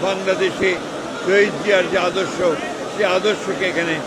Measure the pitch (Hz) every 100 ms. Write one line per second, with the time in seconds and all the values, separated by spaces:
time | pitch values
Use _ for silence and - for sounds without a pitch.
0 | 180 190 190 185 185 - 190 180 - -
1 | - - 180 196 202 147 208 190 175 185
2 | 180 180 185 - 180 147 - - - -
3 | 202 185 202 202 196 175 185 156 165 160